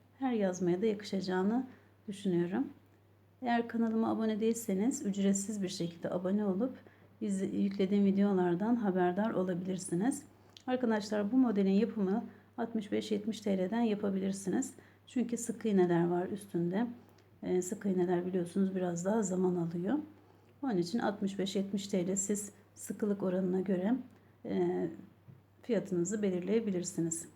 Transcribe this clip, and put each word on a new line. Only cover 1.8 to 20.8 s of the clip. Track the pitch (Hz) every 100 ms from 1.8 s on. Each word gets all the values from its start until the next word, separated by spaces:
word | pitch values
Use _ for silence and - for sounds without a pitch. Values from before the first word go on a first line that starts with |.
| - _ -
düşünüyorum. | 196 196 175 175 220 285 - - _ _ _ _ -
Eğer | 247 233 233
kanalıma | 226 226 226 226
abone | 214 220 214
değilseniz | 220 226 - 190 240 - 202
ücretsiz | 196 196 202 - 208
bir | 180
şekilde | - 170 - -
abone | 180 185 208
olup | 202 185 262 - - - - -
iz-, | 214 190 196
yüklediğim | 202 202 196 190 202
videolardan | 196 190 202 190 180 170 214 240
haberdar | 208 185 180 180 226
olabilirsiniz. | - 185 175 185 185 - 175 247 294 - - - - -
Arkadaşlar | 254 233 214 202 214 202
bu | 262
modelin | 240 202 190
yapımı | 196 233 220 185 208 - - - -
altmış | 233 220 -
beş | 214 214
yetmiş | 208 220 208
T | 208 185
L'den | 185 226
yapabilirsiniz. | 226 202 202 190 196 196 185 240 269 - - - -
Çünkü | 254 233 233
sık | - 202 220
iğneler | 190 175 170 175
var | 175 185
üstünde. | 202 - 175 175 196 240 - - - - -
Ee, | 180 180
sık | 175 202 202
iğneler | 180 175 175 180
biliyorsunuz | 185 170 196 190 185
biraz | 180 170
daha | 190 226
zaman | 185 185 185 175
alıyor. | 165 175 190 302 - - - - - -
Onun | 269
için | 180